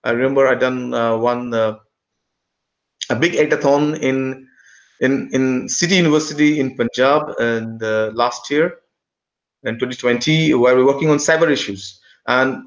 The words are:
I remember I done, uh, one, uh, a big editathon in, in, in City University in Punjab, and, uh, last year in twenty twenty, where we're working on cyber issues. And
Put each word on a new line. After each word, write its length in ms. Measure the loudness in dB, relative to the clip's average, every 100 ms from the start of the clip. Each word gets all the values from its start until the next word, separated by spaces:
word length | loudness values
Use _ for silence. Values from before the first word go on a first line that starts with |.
| -2
I 60 |
remember 360 | 0 0 2 2
I 80 | 2
done, 380 | 0 -2 -4
uh, 240 | -2 0 0
one, 360 | 0 -2 -4
uh, 260 | -2 -2 -4 _ _ _ _ _ _ _ _ _ _ _ _ -4
a 60 | 0
big 180 | 0
editathon 680 | 2 0 2 2 2 2 0
in, 480 | -2 -2 -4 -8 -16 _ _ -20 _ _
in, 280 | 0 0 -2
in 340 | 0 0 -2 -4
City 280 | -4 0 2
University 640 | 4 2 0 0 2 2
in 180 | -2 -2
Punjab, 560 | -4 0 2 2 -2 -4
and, 420 | -2 -2 -6 -8
uh, 300 | -4 -2 -2
last 380 | 0 -2 -2 -4
year 260 | 0 0 -4 _ _ _ _ _ _ _ _
in 160 | -8 -6
twenty 160 | -6 -4
twenty, 580 | -2 0 0 0 2
where 220 | 4 4 4
we're 100 | 4
working 240 | 2 0
on 80 | 0
cyber 320 | 2 2 2
issues. 500 | 0 -4 -10 -14 -20 _ _ -2
And 360 | 0 0 -4